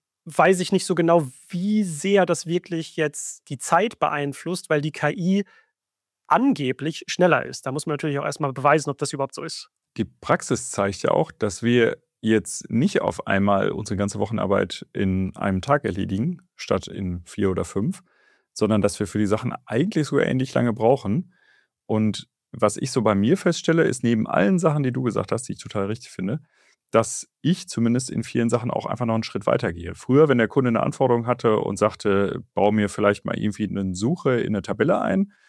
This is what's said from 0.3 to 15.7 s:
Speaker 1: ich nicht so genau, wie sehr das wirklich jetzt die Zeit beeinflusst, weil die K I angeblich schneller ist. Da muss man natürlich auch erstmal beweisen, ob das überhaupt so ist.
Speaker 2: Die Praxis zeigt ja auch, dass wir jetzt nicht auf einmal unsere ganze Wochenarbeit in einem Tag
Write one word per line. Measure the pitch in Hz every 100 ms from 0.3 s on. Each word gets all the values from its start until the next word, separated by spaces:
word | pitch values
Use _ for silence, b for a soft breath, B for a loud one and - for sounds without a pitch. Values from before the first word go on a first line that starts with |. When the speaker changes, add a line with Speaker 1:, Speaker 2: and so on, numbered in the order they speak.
| 165 170 185
Speaker 1:
ich | 175
nicht | 190 -
so | 175
genau, | 165 170 135 - -
wie | 175 196 214
sehr | 190 147 196 202 175
das | 170 160
wirklich | 175 - 165 160 -
jetzt | 151 - - - -
die | 139
Zeit | - 170 220 -
beeinflusst, | 156 147 143 135 165 180 -
weil | 151
die | 151
K | - 147
I | - 175 196 196 b b b _ _ _ _ -
angeblich | 160 269 190 127 123 151 - -
schneller | - 180 135 -
ist. | 131 135
Da |
muss | 143 -
man |
natürlich | 147 156 139
auch | 151
erstmal | - 143
beweisen, | 131 135 156 143
ob | 135
das | 143
überhaupt | 139 139 -
so |
ist. | 151 - - _ _ -
Speaker 2:
Die | 98
Praxis | _ - 170 - 120 -
zeigt | - 101 -
ja | -
auch, | - -
dass | - 107 -
wir | 117 120 113 - _ _
jetzt | 110 110 - - -
nicht | 113 170 -
auf | - - -
einmal | 98 101 98 104
unsere | - 101 98
ganze | 101 104
Wochenarbeit | 104 107 98 98 92 - -
in | - 98 95 92 -
einem | 101 95
Tag | 139